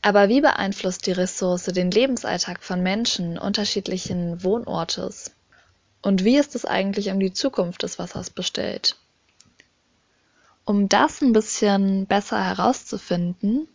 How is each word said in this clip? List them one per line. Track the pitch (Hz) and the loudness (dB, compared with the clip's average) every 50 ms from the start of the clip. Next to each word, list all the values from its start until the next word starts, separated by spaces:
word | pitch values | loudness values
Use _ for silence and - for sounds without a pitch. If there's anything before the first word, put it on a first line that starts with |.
Aber | - 208 196 208 202 196 | 2 4 6 6 6 6
wie | 233 277 | 6 4
beeinflusst | 294 294 - - 196 196 202 - - 185 180 - - | 4 4 2 2 -2 -2 -4 -2 -4 -4 -4 -2 -4
die | 196 | -2
Ressource | 185 180 180 185 - - 190 180 180 175 - | 0 0 0 -2 -2 -2 0 0 0 0 -2
den | - 190 185 180 180 | -2 -2 0 0 2
Lebensalltag | 180 214 247 269 254 240 - - - 175 - - 180 - - | 4 4 4 4 2 -2 -4 -4 -4 -4 -4 -6 -6 -12 -8
von | - 185 180 | -6 -2 0
Menschen | 180 180 196 214 233 - - - 180 170 165 | 0 0 0 0 -2 -2 -2 -2 -4 -4 -4
unterschiedlichen | - - 202 202 - 208 - - 208 190 - - 185 - - 180 180 175 170 170 175 185 | -4 -4 -4 -2 -2 -2 -2 -2 -4 -4 -4 -6 -6 -6 -4 -4 -4 -2 -4 -4 -4 -2
Wohnortes? | 185 202 233 233 - - 165 165 - - - - - - - - - _ _ _ _ _ _ _ _ _ _ _ _ _ _ | -2 -2 -2 -2 -4 -4 -4 -4 -4 -6 -6 -6 -8 -10 -10 -16 -18 _ _ _ _ _ _ _ _ _ _ _ _ _ _
Und | - 202 196 185 185 | 0 2 2 4 4
wie | 214 254 | 4 4
ist | 285 285 - - | 4 4 2 -2
es | 240 - | -8 -6
eigentlich | - - 190 190 196 202 208 202 196 | -2 -2 -2 -2 -2 -2 -4 -4 -2
um | 190 196 | 0 0
die | 190 190 190 | 0 -2 -2
Zukunft | - - 269 - - 185 170 180 - - | -2 -4 -2 0 0 -2 -2 -4 -8 -8
des | - - - | -8 -6 -8
Wassers | 175 180 - 185 185 - | -10 -10 -8 -10 -10 -10
bestellt? | _ - 180 - _ - 90 87 - - - - - _ _ _ _ _ _ _ _ _ _ _ _ _ _ _ _ _ _ _ _ _ _ _ _ _ _ _ _ _ _ _ _ _ _ | _ -8 -8 -6 _ -4 -6 -4 -6 -4 -4 -4 -4 _ _ _ _ _ _ _ _ _ _ _ _ _ _ _ _ _ _ _ _ _ _ _ _ _ _ _ _ _ _ _ _ _ _
Um | - 208 202 202 | 0 0 2 2
das | 196 - 208 262 311 - - | 4 4 4 4 2 2 2
ein | 302 262 220 | 2 4 4
bisschen | 214 220 - - - 220 202 196 196 196 196 190 190 190 | 4 2 0 -2 0 2 2 4 4 2 2 0 0 0
besser | - 202 202 208 - 240 220 | 0 0 -2 0 -2 -2 -2
herauszufinden | 190 185 185 190 180 226 262 - - - - 196 - - 180 175 175 175 180 _ - 202 226 277 320 - | -2 -2 -2 2 2 2 2 0 -4 -10 -10 -10 -4 -4 -2 -2 -2 -4 -4 _ -2 0 0 0 -2 -4